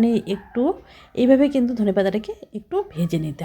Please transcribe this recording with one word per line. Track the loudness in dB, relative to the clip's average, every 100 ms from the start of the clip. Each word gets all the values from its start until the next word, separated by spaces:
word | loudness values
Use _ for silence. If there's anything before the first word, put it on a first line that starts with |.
নেই | 2 2 -2
একটু। | -8 -6 -2 -2 -2 -10 -20 -8
এইভাবে | 0 4 6 4
কিন্তু | 2 0 0
ধনে | 0 0
পাতাটাকে | 0 -2 -6 -12 -14 -16
একটু | -6 -6 -4
ভেজে | -4 -2 -2
নিতে | -4 -8